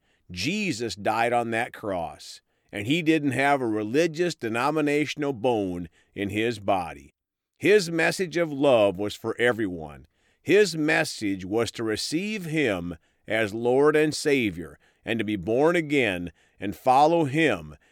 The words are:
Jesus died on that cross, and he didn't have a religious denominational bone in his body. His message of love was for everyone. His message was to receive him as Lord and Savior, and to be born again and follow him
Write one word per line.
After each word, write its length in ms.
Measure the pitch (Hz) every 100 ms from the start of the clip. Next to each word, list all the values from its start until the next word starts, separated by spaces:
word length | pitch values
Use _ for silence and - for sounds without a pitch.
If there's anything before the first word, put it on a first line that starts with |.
| _ _ -
Jesus 640 | 90 123 208 196 110 117 101
died 380 | 101 110 117
on 160 | 120 117
that 240 | 113 123
cross, 680 | - 107 90 78 73 - - _ _ _
and 140 | 104 107
he 160 | 165
didn't 300 | 160 160 143
have 300 | 127 143 143
a 60 | 120
religious 680 | 107 107 139 175 151 175 -
denominational 1000 | 117 117 139 156 147 147 143 - 143
bone 560 | 120 127 113 95 87 85 _ _
in 160 | - 101
his 300 | 104 113 110
body. 560 | 101 95 82 73 71 _ _ _ _ -
His 320 | 156 214 165
message 480 | 165 165 160 180 160
of 160 | 165
love 460 | 139 143 120 101 92
was 160 | 104 -
for 200 | 113 -
everyone. 640 | 120 110 101 87 76 67 - _ _ _
His 340 | - 196 202 160
message 640 | 151 160 151 - 104 98
was 280 | 92 110 113
to 120 | -
receive 600 | 113 107 - 160 208 214 170
him 500 | 156 127 92 87 85 _ _ -
as 280 | 110 107 110
Lord 400 | 120 131 147 151
and 180 | 156
Savior, 640 | - 151 139 107 87 76 - _ _
and 140 | - 113
to 80 | 104
be 100 | 104
born 400 | 85 120 156 175
again 560 | 151 143 110 90 85 _ _ -
and 160 | 98 -
follow 480 | 127 131 151 170
him 520 | 143 151 151 92 76 73 _